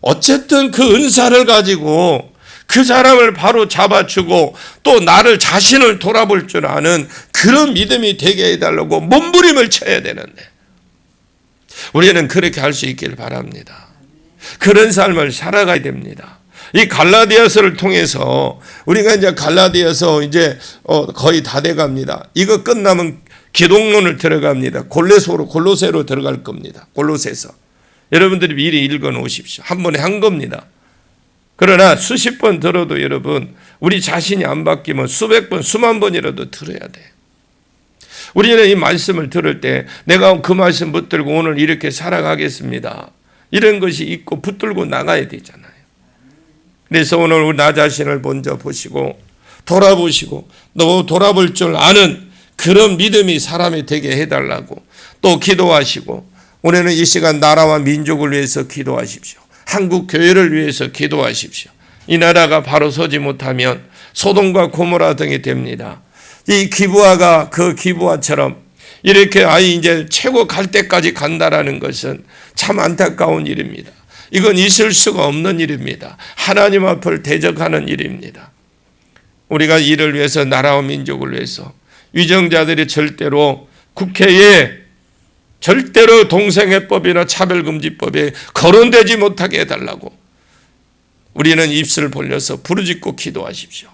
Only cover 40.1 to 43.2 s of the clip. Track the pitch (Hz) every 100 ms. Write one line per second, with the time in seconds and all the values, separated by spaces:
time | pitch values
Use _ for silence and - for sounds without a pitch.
40.1 | 180 190 180 131 185 180 170 165 156 165
41.1 | 160 143 156 160 147 151 156 151 135 165
42.1 | 175 156 156 147 131 127 123 120 - -
43.1 | _